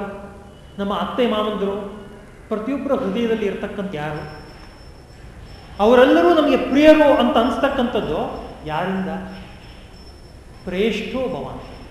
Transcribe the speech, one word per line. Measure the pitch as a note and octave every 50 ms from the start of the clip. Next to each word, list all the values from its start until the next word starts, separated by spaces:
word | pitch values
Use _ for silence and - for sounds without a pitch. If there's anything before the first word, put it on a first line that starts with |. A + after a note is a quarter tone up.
| G3+ - - - - - - - - - - - - - - -
ನಮ್ಮ | G3 G3 G3+
ಅತ್ತೆ | E3+ G3 - - - A#3+ A3
ಮಾವಂದಿರು, | G#3+ G#3+ G#3+ G#3+ G3+ F#3+ G3 G3 G3 G3+ G3 - - - - - - - - - - - - -
ಪ್ರತಿಯೊಬ್ಬರ | A3 G3+ G#3+ C4 C#4 C4 C#4+ C#4
ಹೃದಯದಲ್ಲಿ | - - F#3 G3 F#3+ A#3+ A#3 A3+ A3+ A3 G#3
ಇರ್ತಕ್ಕಂಥ | G3 - - G#3+ G3+ - G#3 F#3+ - D3+
ಯಾರು? | D3 D3 D#3 D3+ D3+ - - - - - - - - - - - - - - - - - - - - - - - - - - - - - - - -
ಅವರೆಲ್ಲರೂ | G3+ A3+ B3+ B3 B3+ C#4+ D#4 E4+ F4 F4 E4+
ನಮಗೆ | D#4 C#4+ C#4 C4
ಪ್ರಿಯರು | B3 - - B3+ C#4+ D4+ D#4 D#4 D#4 D4 C#4 - B3
ಅಂತ | A#3+ A#3 -
ಅನ್ಸ್ತಕ್ಕಂಥದ್ದು | A#3 A#3 C4 A#3+ - C#4+ C4+ - C4+ A#3+ A#3 - - - - D#3 F#3+ B3 B3+ - - - - - - -
ಯಾರಿಂದ? | D3+ D3+ E3 F3+ F#3+ G3 F#3+ F#3+ E3 D#3+ F#3+ - - - - - - - - - - - - - - - - - - - - - - - - - - - - -
ಪ್ರೇಷ್ಠೋ | F#3 F3+ F#3 G#3+ A3+ - - - - A#3 C4+
ಭವಾನ್, | B3+ - D#3+ C#3 C3 - - - - - - - - -